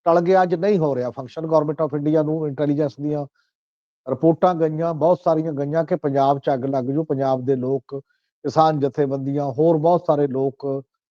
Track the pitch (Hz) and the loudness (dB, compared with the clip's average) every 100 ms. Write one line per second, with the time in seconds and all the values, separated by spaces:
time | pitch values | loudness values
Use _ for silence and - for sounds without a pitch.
0 | 170 175 175 190 185 170 196 196 151 127 | 2 2 4 4 4 0 2 2 2 -2
1 | 123 135 127 - 160 160 147 147 156 151 | -4 -8 -12 -8 0 2 2 -2 -2 -2
2 | 147 156 151 160 151 139 147 147 147 - | 0 2 2 -2 -4 -2 -2 0 -2 -4
3 | 147 147 139 _ _ _ _ _ _ _ | -6 -6 -8 _ _ _ _ _ _ _
4 | - 131 165 160 185 170 160 156 165 156 | -8 0 2 4 2 2 0 0 -4 0
5 | 160 175 175 160 160 139 143 160 156 - | 2 2 2 0 0 -4 -2 -2 -2 -2
6 | 147 139 135 139 - 135 135 135 127 143 | -2 2 2 2 0 -2 -2 -4 -2 -2
7 | 160 135 135 131 127 135 127 135 - 139 | -2 -2 0 -2 0 -2 -2 -4 -6 -14
8 | - _ _ _ 143 151 160 151 139 151 | -14 _ _ _ -4 2 2 2 -2 0
9 | 143 139 135 143 139 120 160 160 165 175 | -2 -2 -4 -4 -4 0 2 4 2 2
10 | - 147 143 131 135 131 139 135 135 _ | 2 0 0 0 -4 -4 -6 -8 -10 _
11 | _ | _